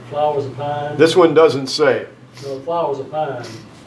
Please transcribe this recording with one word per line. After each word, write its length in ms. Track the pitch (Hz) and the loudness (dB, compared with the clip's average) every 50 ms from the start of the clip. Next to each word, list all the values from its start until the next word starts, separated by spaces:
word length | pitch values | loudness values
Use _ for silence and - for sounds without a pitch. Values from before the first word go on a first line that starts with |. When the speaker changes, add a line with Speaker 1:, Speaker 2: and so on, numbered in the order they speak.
| - - | -16 -10
Speaker 1:
flowers 360 | 151 147 151 151 147 139 - | -4 -2 -2 0 0 -2 -4
of 100 | - - | -6 -8
pine. 400 | 135 147 143 147 147 147 147 151 | -8 -6 -6 -6 -6 -6 -4 0
Speaker 2:
this 200 | 131 151 160 - | 4 4 4 6
one 180 | 185 170 160 147 | 6 4 6 6
doesn't 320 | 156 165 151 131 139 135 131 | 6 4 4 4 0 -4 -6
say. 380 | - 151 151 135 117 107 101 - - - - - - - 139 | -2 0 2 2 2 0 -4 -10 -16 -20 -20 -20 -20 -16 -14
Speaker 1:
No, 180 | 139 135 135 | -12 -12 -10
flowers 380 | - 165 170 170 165 147 139 135 | -8 -6 -4 -4 -2 -4 -4 -6
of 100 | 127 - | -8 -8
pine. 320 | 147 156 156 143 123 120 117 113 113 - - - - - - | -6 -6 -6 -6 -6 -10 -12 -14 -16 -18 -18 -20 -20 -20 -20